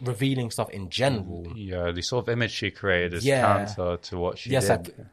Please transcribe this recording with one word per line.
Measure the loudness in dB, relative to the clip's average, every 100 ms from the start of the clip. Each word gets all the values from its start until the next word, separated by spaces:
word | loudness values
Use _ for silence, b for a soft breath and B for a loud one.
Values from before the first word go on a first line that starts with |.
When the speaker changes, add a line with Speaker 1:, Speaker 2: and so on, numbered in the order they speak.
Speaker 1:
revealing | -4 0 2 2 0
stuff | -2 -4
in | -6 -6
general. | 0 2 2 -2 -8 -10 -8
Speaker 2:
Yeah, | -4 -2 0
the | -2
sort | -2 -2
of | 0
image | 0 0
she | -2 -4
created | -2 2 4 2
is | 0
Speaker 1:
Yeah. | 2 4 6 4
Speaker 2:
counter | 2 -2 -2 -2
to | -4 -2
what | -2 -2
she | 0
Speaker 1:
Yes, | 2 4
Speaker 2:
did. | 2 -2
Speaker 1:
like, | -14 -20